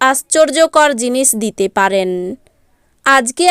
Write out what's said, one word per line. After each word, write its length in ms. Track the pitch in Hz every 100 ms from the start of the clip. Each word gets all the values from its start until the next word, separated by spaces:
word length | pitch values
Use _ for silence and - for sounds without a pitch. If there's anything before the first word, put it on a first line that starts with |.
আশ্চর্যকর 880 | 262 269 - 311 320 294 320 311 302
জিনিস 360 | 226 247 254 269 220
দিতে 300 | 214 - 190
পারেন। 400 | 208 196 196 185 180 180 262 _ _ _ _ _ _ 269
আজকে 400 | 269 240 - 359